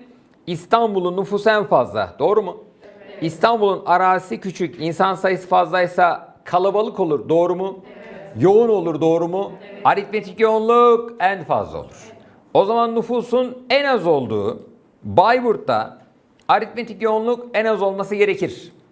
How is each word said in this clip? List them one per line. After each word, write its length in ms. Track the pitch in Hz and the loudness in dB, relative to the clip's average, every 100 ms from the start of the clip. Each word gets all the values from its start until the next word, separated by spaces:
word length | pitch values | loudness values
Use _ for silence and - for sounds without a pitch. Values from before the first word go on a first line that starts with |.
| - _ _ _ - | -18 _ _ _ -10
İstanbul'un 720 | 170 - 226 226 196 175 180 | -8 0 0 2 0 -2 -4
nüfusu 340 | 185 202 220 | -4 0 2
en 140 | 214 | 2
fazla. 520 | 196 160 117 104 92 - | 2 2 2 -2 -6 -2
Doğru 240 | 151 214 | 0 0
mu? 220 | 185 - - _ | -2 -10 -18 _
Evet. 400 | - - - - | -20 -20 -20 -8
İstanbul'un 600 | 160 160 220 233 202 175 - | -8 0 0 2 0 -2 0
arazisi 540 | 180 185 185 180 220 | 2 2 0 -2 -10
küçük, 400 | 190 - 170 120 | -8 -6 -8 -6
insan 340 | 160 160 190 | -6 0 0
sayısı 340 | 185 190 180 - | 0 -2 -2 0
fazlaysa 840 | 180 170 180 175 180 175 - - - | 0 2 0 0 2 2 0 -8 -20
kalabalık 560 | - 180 190 196 226 - | -2 0 0 0 -2 -2
olur. 280 | 175 143 107 | -2 -2 0
Doğru 280 | 160 175 180 | 0 2 -2
mu? 280 | 190 190 - | -6 -10 -18
Evet. 560 | - - - - 107 | -20 -20 -18 -14 2
Yoğun 260 | 165 208 233 | 4 6 4
olur. 320 | 208 170 151 | 2 0 0
Doğru 280 | 160 165 170 | 2 2 0
mu? 240 | 185 202 - - | -4 -6 -10 -18
Evet. 80 | - | -2
Aritmetik 560 | 143 180 196 208 190 180 | 0 0 -2 -8 -6 0
yoğunluk 720 | 220 220 220 240 240 233 233 - | 2 2 4 6 6 4 0 -2
en 240 | 185 196 | -2 -2
fazla 340 | 147 127 87 78 | -2 -2 -2 -10
olur. 340 | - - - - - _ _ | -14 -18 -20 -20 -20 _ _
O 100 | - | 0
zaman 300 | 196 233 233 | 2 2 0
nüfusun 720 | 226 226 240 233 247 254 247 - | -2 -2 -4 -2 -2 -2 -6 -2
en 140 | 262 | 0
az 220 | 285 240 170 | 2 0 2
olduğu 560 | 147 120 107 101 127 - _ _ _ | 0 0 -4 -4 -6 -14 _ _ _
Bayburt'ta 960 | 104 98 202 254 247 202 - 110 113 - _ _ _ _ - | -2 2 4 4 0 -2 -2 -2 -4 -12 _ _ _ _ 0
aritmetik 540 | 190 214 226 240 185 | 0 0 -10 -12 -4
yoğunluk 440 | 220 220 226 240 240 | 0 0 0 -4 -4
en 100 | 208 | -2
az 180 | 220 208 | 0 0
olması 320 | 196 196 196 | 0 -2 -4
gerekir. 580 | 208 208 185 156 - - - _ | 0 0 0 -4 -6 -18 -20 _